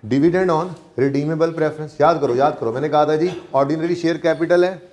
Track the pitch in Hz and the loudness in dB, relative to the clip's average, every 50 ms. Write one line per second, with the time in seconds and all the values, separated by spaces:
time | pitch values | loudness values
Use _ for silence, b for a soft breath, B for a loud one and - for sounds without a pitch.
0 | - 107 120 139 143 170 175 185 185 180 165 156 170 185 165 - - - _ - | -4 -2 0 2 2 2 2 2 0 2 0 0 -2 -4 -8 -16 -20 -12 _ -2
1 | 131 139 139 143 143 151 160 156 165 165 160 160 160 151 151 156 156 147 - - | -2 0 0 -2 -2 -2 -2 0 -2 -2 0 -2 -2 -2 -2 -6 -12 -14 -2 2
2 | 143 156 170 156 139 131 120 123 139 151 151 - - 113 113 131 143 156 143 147 | 2 2 2 2 0 0 2 2 2 2 0 -2 -4 -4 -4 -4 -4 0 2 2
3 | 151 147 156 156 165 180 175 - - - - 135 139 139 156 160 156 170 180 170 | 2 2 2 0 0 -2 -4 -6 -14 -4 0 0 0 0 0 -4 -2 -4 -4 0
4 | 170 165 170 156 147 165 160 143 165 160 175 175 180 180 190 160 - - | 0 -2 -2 0 0 -2 0 0 0 2 2 2 2 2 -2 -8 -16 -20